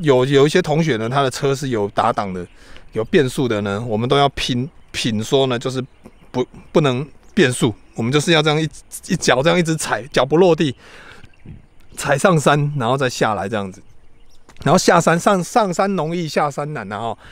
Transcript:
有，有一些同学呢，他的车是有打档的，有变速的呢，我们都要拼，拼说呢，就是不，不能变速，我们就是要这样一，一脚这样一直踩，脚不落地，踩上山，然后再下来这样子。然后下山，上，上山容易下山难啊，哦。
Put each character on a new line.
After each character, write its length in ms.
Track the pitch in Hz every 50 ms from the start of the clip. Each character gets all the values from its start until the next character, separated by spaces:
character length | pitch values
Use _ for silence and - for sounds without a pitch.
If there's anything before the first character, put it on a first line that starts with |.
有， 240 | 175 147 135 127 127
有 200 | 139 143 135 135
一 60 | 156
些 100 | - 185
同 220 | 180 156 151 156 170
学 140 | 160 127
呢， 120 | 107 110 113
他 140 | 127 143 143
的 80 | 131
车 240 | - - - 139 139
是 140 | 131 147 135
有 180 | 123 107 101 98
打 220 | - - 104 113 120
档 200 | 117 107 98 92
的， 120 | 92 87 - - - - - - - - - -
有 100 | - -
变 240 | - - 180 139 127
速 180 | - - 139
的 140 | 117 113 104
呢， 200 | 104 104 98 101 117
我 100 | 123 107
们 120 | 107 117 127
都 100 | 139 139
要 100 | 143 143
拼， 380 | - - - - 135 120 131 160 - - - -
拼 320 | - - - 123 110 104 110
说 240 | - 147 135 135
呢， 120 | 131 123 117
就 120 | - 135
是 140 | 127 131 123 - _ - - - - - - - -
不， 120 | 123 127 - - - - - -
不 80 | 180
能 260 | 156 139 123 123 151 - - - _ - -
变 180 | - 160 131 123
速， 220 | - - 123 101 - - - -
我 80 | - 117
们 80 | 117
就 80 | 135 151
是 140 | 143 185 170
要 80 | 156
这 80 | 147 156
样 120 | 147 156
一， 80 | 160 151 - - - - - - - -
一 60 | 196
脚 280 | - - - 127 127 139
这 80 | 165
样 80 | 170 180
一 40 | 175
直 140 | 160 160
踩， 260 | 156 - - 127 110 110 147
脚 140 | - - 127
不 140 | 139 151 160
落 180 | 190 180 160
地， 180 | 151 170 143 117 - - - - - - - - - - - - - - - - - - - _ - - - -
踩 220 | - - 139 147
上 220 | 143 - 202 180 156
山， 340 | 131 - 143 147 147 147 147 147
然 100 | 117 113
后 80 | 127
再 140 | 139 139 127
下 240 | - - - 117 107
来 120 | 95 92
这 80 | 98 104
样 160 | 104 101 95
子。 120 | 92 - - - - - - - - - - - - - - - - - -
然 80 | 135 156
后 60 | 185
下 220 | - - 190 170
山， 160 | - 180 165
上， 280 | 170 - - 202 185 170
上 280 | - - 247 220 190 175
山 220 | - 196 202 196
容 220 | 180 151 156 170
易 100 | 180 170
下 240 | 151 - 202 160 147
山 220 | 139 - 147 151 151
难 180 | 139 107 95
啊， 60 | 107
哦。 220 | 101 117 113 104 - - -